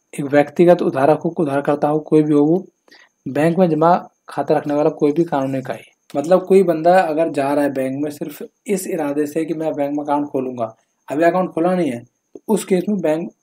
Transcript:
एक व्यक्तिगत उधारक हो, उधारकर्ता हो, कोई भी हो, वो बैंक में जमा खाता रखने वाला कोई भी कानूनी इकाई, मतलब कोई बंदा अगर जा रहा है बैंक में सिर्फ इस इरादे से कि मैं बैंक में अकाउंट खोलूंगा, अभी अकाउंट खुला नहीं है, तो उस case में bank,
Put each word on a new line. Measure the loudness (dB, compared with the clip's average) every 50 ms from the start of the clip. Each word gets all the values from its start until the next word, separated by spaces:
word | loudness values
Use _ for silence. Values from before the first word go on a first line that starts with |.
| _ _ -10
एक | -10 -6
व्यक्तिगत | 2 2 2 2 2 2 4 6 6 6 4
उधारक | 2 -2 0 2 2 2 2 2
हो, | 0 -6
उधारकर्ता | -4 -2 -4 -2 -2 -2 0 -2 -2 0 0
हो, | 0 0 -2
कोई | -2 2 2 2 4
भी | 4 4
हो, | 4
वो | 4 4 2 0 -2 _ _ _ _ _ -20 _ _ _ _ _ -12
बैंक | -6 -2 0 0 0 2 2
में | 2 2
जमा | 2 2 4 4 4 2 0 -10 _ _ _ -12
खाता | -8 -8 -2 0 0
रखने | 0 0 -2 -2
वाला | 0 0 0
कोई | 0 0 0 0
भी | 2 0 -2
कानूनी | 0 0 -2 -2 -2 -4 -6
इकाई, | -6 -8 -10 -12 -12 _ _ _ _ _ -8
मतलब | -6 0 2 2 2 4
कोई | 4 4 4 6
बंदा | 4 0 2 2 4 4 4
अगर | 2 2 0 0 -2 0
जा | 0 -2 -2 0 0
रहा | 0 0
है | 0 -2
बैंक | -2 -4 -4 -4 -6 -6
में | -8
सिर्फ | -8 -10 -12 -12 -12 -14 -16 -18 _ _ _
इस | -4 -4 -4 -4 -6
इरादे | -4 -4 -4 -2 -2 -2 -4
से | -2 -2 -4 -4
कि | -4 -4
मैं | -4 -4 -4 -2
बैंक | -2 -4 -2
में | -4 -4 -2
अकाउंट | -2 -2 -2 -2
खोलूंगा, | -2 -4 -4 -4 -4 -6 -6 -8 -8 -8 _ _ _ _ _ _
अभी | -6 -2 2 2
अकाउंट | 2 2 2 -2 -2
खुला | -2 -2 0 0 0
नहीं | 0 -2 -2
है, | -4 -8
तो | -12 _ _ _ _ _ _ -16 -4
उस | -4 -4 -4 0
case | 0 -2 0 0 -2
में | -4 -2
bank, | 0 -2 -2 -2 -4 -10 _ _